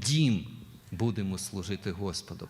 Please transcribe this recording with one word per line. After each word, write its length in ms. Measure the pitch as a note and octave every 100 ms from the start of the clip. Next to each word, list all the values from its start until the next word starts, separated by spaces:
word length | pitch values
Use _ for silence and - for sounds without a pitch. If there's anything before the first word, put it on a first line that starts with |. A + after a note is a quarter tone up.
| G2
дім 420 | D3+ D3 G2 - - - - -
будемо 460 | F#2 A#2 G#2+ G2 F#2
служити 540 | - G2 F2 F#2+ G#2
Господу», 580 | F2 G2 E2 - -